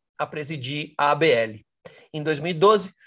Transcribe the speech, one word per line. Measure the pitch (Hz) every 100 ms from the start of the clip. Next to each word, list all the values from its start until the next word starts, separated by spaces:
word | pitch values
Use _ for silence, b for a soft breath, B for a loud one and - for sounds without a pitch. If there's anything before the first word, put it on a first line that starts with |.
| _ -
a | 147
presidir | 151 143 156 120 147 151 -
a | 143
A |
B | 147 160
L. | 120 110 107 _ _ - B B
Em | 156
dois | 151 151
mil | 160
e |
doze, | 170 196 214 185 _